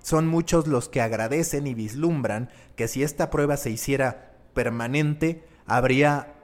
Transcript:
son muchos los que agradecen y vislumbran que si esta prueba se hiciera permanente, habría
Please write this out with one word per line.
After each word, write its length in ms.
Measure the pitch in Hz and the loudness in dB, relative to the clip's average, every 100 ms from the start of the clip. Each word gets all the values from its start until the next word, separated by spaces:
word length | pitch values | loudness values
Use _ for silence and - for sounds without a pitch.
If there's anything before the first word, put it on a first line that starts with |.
son 260 | - 156 160 | 0 2 2
muchos 380 | 165 170 165 151 | 0 2 2 2
los 240 | 127 - | 0 0
que 120 | 131 | -2
agradecen 640 | 113 110 113 151 156 143 143 | 0 0 -2 -2 -2 -4 -4
y 80 | 113 | -6
vislumbran 760 | 107 131 170 151 113 107 127 - - - | -6 -2 0 0 -2 -2 -6 -12 -14 -6
que 120 | 113 | -4
si 160 | 131 | -2
esta 260 | 147 151 160 | -2 -2 -2
prueba 280 | 147 147 139 | 0 0 0
se 120 | 117 | -4
hiciera 680 | 110 - 135 123 - - - - 127 | -4 -2 0 0 -2 -14 -20 -8 -2
permanente, 880 | 120 117 117 147 151 151 160 165 - - - | -2 -2 -2 0 0 2 -2 -2 -12 -12 0
habría 680 | 120 127 131 147 143 - - | 2 4 4 4 2 -4 -16